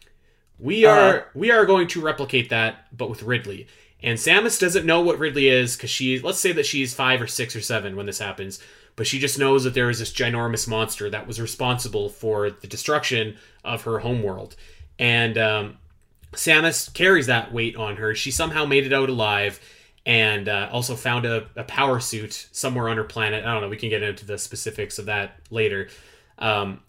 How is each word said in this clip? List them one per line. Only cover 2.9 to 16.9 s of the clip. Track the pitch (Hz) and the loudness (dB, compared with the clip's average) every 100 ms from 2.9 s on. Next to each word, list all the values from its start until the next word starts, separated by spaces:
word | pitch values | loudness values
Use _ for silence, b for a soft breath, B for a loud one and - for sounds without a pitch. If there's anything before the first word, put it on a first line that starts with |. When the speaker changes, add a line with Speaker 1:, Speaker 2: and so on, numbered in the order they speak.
| 123 | -10
Speaker 1:
but | 113 | -8
with | 107 | -6
Ridley. | 107 123 101 95 - b b b | -2 -2 -4 -12 -14 b b b
And | 123 113 | -4 0
Samus | - 185 226 208 | 4 4 4 2
doesn't | 185 180 160 | 2 2 4
know | 165 | 4
what | 175 151 | 4 2
Ridley | 151 139 135 | 0 2 4
is, | 127 123 - | 4 2 -4
'cause | 120 | -6
she, | - 131 131 | -4 -2 -2
let's | 151 185 | -2 -2
say | 190 | 0
that | 165 143 | 0 -2
she's | 143 127 | -2 -4
five | - 127 127 | -2 0 0
or | 117 | -2
six | - 120 113 | -4 -6 -6
or | |
seven | - 113 101 95 | -4 -4 -4 -8
when | 101 | -8
this | 98 | -8
happens, | 101 95 98 92 B B B - | -8 -8 -10 -14 B B B -6
but | 107 | -2
she | 135 | 0
just | 139 131 | -2 2
knows | 135 135 | 4 4
that | 127 123 | 4 0
there | 120 | 0
is | 117 | 0
this | 113 | -4
ginormous | - 120 117 117 113 - | -2 -2 0 -2 -2 -2
monster | 110 110 - 104 | -2 -2 -4 -6
that | 104 98 | -6 -8
was | 113 | -8
responsible | 113 - 123 123 120 107 101 | -8 -4 -2 -2 -2 -4 -4
for | - 113 107 104 | -4 -2 0 0
the | 98 98 | -4 -14
destruction | 107 - 151 - 117 110 107 b b | -8 -2 0 0 -2 -2 -6 b b
of | - 113 | -8 -8
her | - 110 | -4 -4
homeworld. | 113 123 101 92 98 - b b b - | -2 -2 -2 -6 -12 -18 b b b -2
And, | 120 117 117 110 | 2 2 2 2
um, | 110 107 104 - - _ _ _ - | 0 0 -4 -12 -20 _ _ _ -16
Samus | - - 156 165 - - | -4 4 4 4 0 -6